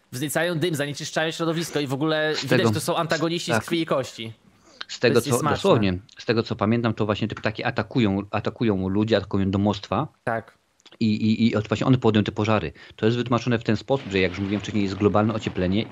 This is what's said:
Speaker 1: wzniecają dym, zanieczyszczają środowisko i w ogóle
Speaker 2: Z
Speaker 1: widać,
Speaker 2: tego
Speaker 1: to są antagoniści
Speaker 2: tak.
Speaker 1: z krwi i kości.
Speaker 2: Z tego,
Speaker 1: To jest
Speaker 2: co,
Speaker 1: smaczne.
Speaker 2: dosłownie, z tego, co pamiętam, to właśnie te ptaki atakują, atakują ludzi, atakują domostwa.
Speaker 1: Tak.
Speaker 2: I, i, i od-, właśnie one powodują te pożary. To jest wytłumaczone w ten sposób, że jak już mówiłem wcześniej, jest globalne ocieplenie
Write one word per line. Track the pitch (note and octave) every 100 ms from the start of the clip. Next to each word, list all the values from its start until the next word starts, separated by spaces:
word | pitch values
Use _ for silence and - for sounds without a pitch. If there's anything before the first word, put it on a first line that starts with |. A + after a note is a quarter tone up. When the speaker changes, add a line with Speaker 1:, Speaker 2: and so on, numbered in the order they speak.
| _
Speaker 1:
wzniecają | B2+ D3 - E3+ E3
dym, | F3
zanieczyszczają | C#3+ C#3+ C3+ D3+ E3+ D#3+
środowisko | E3 E3 E3 E3 D3
i | C#3
w |
ogóle | C3+ D#3+ D#3 D#3
Speaker 2:
Z | D3+
Speaker 1:
widać, | C3 C3
Speaker 2:
tego | A2+
Speaker 1:
to | D3
są | E3+ E3
antagoniści | D#3+ D#3+ E3 E3+ -
Speaker 2:
tak. | A2+
Speaker 1:
z | -
krwi | E3+
i | D#3+
kości. | D3+ A#2+ - A2+ - _ _ _ - -
Speaker 2:
Z | -
tego, | - C3
Speaker 1:
To | C#3+
jest |
Speaker 2:
co, | B2+
Speaker 1:
smaczne. | D3+ C3
Speaker 2:
dosłownie, | G3 C#3 G2 F2+ - -
z |
tego, | - A2+
co | - A2+
pamiętam, | G#2 A#2 A#2
to | A2 G#2+
właśnie | G2+ A2
te |
ptaki | - A2 -
atakują, | A#2+ A2+ - C3+ G#2 G2 G2+
atakują | G#2 A2 - A#2 F#2+ F#2
ludzi, | G2+ G#2+
atakują | G2+ - G2 F#2+
domostwa. | G2 G#2 G2+ - G2 D#3 _
Speaker 1:
Tak. | B2 A2+ - _ _ _ - -
Speaker 2:
I, | A2+
i, | G#2+ A2 A2+ A2+
i | -
od-, | -
właśnie | A2 C#3
one | B2+
powodują | A2+ G#2+
te | G2
pożary. | - G#2+ G#2+ D2+ - - -
To | A2
jest | A#2+
wytłumaczone | A#2+ A#2 B2+ A#2
w |
ten | A#2 G#2
sposób, | - C3+ G2+
że | F#2+
jak | F#2
już | F#2
mówiłem | G2 G#2
wcześniej, | G2+ G#2
jest | G2
globalne | G2 G#2 G#2 A2
ocieplenie | B2 G2+ F#2+ F2+ G2+ -